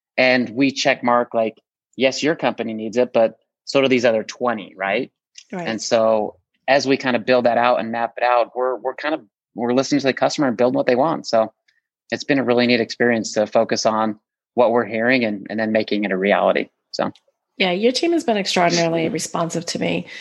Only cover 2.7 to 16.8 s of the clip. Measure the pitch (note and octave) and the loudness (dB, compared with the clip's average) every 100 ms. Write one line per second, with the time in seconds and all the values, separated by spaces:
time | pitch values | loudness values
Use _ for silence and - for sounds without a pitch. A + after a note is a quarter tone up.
2.7 | A2 A2 G#2+ B2 A#2+ A2+ - _ _ - | -6 -4 -2 0 2 0 -2 _ _ -4
3.7 | C#3 C3+ B2+ A#2+ A2+ G#2+ - B2 A2 F2 | 0 2 2 2 0 -2 -6 -4 -4 -8
4.7 | F#2 G2 G#2+ C#3 _ _ - - F#3+ E3 | -6 -2 -2 -4 _ _ -20 -14 -10 -6
5.7 | A2 - A#2 A2 A2 G#2 - _ _ - | -6 0 2 4 2 -2 -8 _ _ 0
6.7 | C#3 C3 C3+ C3+ A#2+ G#2+ B2+ A#2+ A#2 A#2+ | 0 2 0 0 -2 2 2 2 2 2
7.7 | A#2 A2+ A#2 A#2 - A#2+ A#2+ A2 B2 B2+ | 2 -2 -4 -4 -2 0 2 0 -2 -4
8.7 | A#2+ A#2+ B2+ D3 D#3 G#2+ _ _ - A#2+ | -4 -6 -6 -6 -6 -8 _ _ -6 -2
9.7 | B2 C3+ D3 C3+ B2 C3+ - C#3 G#2+ B2 | 0 0 0 0 0 -2 0 -2 2 0
10.7 | C#3 C#3 B2 D3+ D3+ - A2+ A2 - _ | 0 0 2 0 -2 -2 0 0 -4 _
11.7 | _ _ _ - A#2 - C#3 A#2+ A#2+ B2 | _ _ _ -8 -6 -2 0 2 2 4
12.7 | A#2+ A2+ - A#2+ A2+ G2+ - G#2+ A#2 A2+ | 2 0 0 0 0 -2 -2 0 2 2
13.7 | A2+ A2+ A2 A2 G#2+ _ _ _ - A#2 | 0 0 0 -2 -4 _ _ _ 0 2
14.7 | A#2+ G2+ A2+ A#2 C3 A2+ G2+ - A2 A2 | 2 0 -2 0 2 0 -4 -6 -4 0
15.7 | A2 A2 G#2 G#2 F#2 G2 F2+ F#2+ - - | 0 0 -2 -2 0 2 4 4 2 -2
16.7 | _ | _